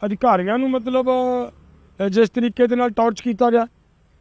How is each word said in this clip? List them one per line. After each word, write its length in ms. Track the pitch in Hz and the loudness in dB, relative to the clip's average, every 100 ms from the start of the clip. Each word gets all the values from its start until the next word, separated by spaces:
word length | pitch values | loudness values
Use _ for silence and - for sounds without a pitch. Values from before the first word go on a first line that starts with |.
ਅਧਿਕਾਰੀਆਂ 540 | 208 202 247 190 185 240 | -6 0 2 2 0 -2
ਨੂੰ 120 | 269 | -2
ਮਤਲਬ, 360 | 254 233 254 254 254 254 247 240 - _ _ _ - 196 | -2 -2 -2 0 0 0 -4 -6 -12 _ _ _ -6 -2
ਅ, 20 | |
ਜਿਸ 220 | 196 226 | 2 2
ਤਰੀਕੇ 360 | 247 240 226 240 | 0 -2 0 0
ਦੇ 100 | 247 | 2
ਨਾਲ 140 | 247 | -2
ਟਾਰਚ 300 | 214 233 196 | 0 0 -2
ਕੀਤਾ 300 | 247 202 240 | -4 0 2
ਗਿਆ, 160 | 233 233 _ _ _ _ _ | 2 0 _ _ _ _ _